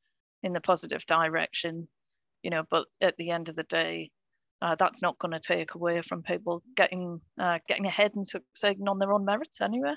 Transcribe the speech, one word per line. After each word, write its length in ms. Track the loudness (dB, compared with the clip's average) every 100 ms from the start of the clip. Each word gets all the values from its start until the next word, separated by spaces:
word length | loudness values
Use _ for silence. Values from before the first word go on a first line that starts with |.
| _ _ _ _
in 80 | -4
the 80 | -2
positive 440 | 2 2 2 -6 2
direction, 840 | 2 4 2 -2 -4 -6 -6 -12 _ _ _ _ _
you 60 | -4
know, 120 | -4 2
but 160 | 0 0 _
at 160 | 2 2
the 120 | -2
end 180 | -4 -4
of 80 | -8
the 60 |
day, 460 | -2 0 0 -2 -10 _ _ _ _ _
uh, 140 | -2 2
that's 260 | 2 2
not 160 | -2 -2
gonna 220 | -4 -6
take 340 | 0 0 0
away 260 | -4 -2 0
from 200 | -2 -8
people 400 | -4 -4 -2 -4 -4 2
getting, 440 | 2 2 -6 -8 -12 -4
uh, 180 | 0 0 0
getting 180 | -2 0
ahead 260 | 2 2
and 120 | 2 -6
succeeding 600 | -8 -12 -2 0 0 -2
on 120 | 0
their 120 | 2
own 120 | 2
merits 360 | 2 0 -2 -4
anyway. 340 | -2 0 -2